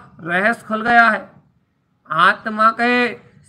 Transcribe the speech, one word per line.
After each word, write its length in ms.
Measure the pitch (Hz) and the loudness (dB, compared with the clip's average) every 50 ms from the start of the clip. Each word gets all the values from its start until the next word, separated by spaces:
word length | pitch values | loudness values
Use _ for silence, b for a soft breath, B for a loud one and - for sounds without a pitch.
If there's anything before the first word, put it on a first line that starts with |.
| - - _ - | -14 -20 _ -14
रहस्य 460 | 170 165 175 185 196 220 233 226 - - | -10 -4 -4 -2 0 -2 -2 -4 -8 -8
खुल 140 | 220 220 | -8 -6
गया 280 | 226 240 240 233 233 226 | -2 2 4 4 4 4
है, 200 | 214 190 - - - - _ _ _ _ _ _ _ _ _ _ _ _ _ - | 2 -2 -6 -12 -20 -20 _ _ _ _ _ _ _ _ _ _ _ _ _ -8
आत्मा 600 | 156 160 175 190 208 202 - 226 214 214 220 226 | -2 0 2 2 2 0 -6 -8 -4 0 0 0
के 540 | 226 233 233 240 247 247 240 226 208 - - _ _ _ _ | 2 0 -2 0 0 0 -2 -2 -6 -10 -18 _ _ _ _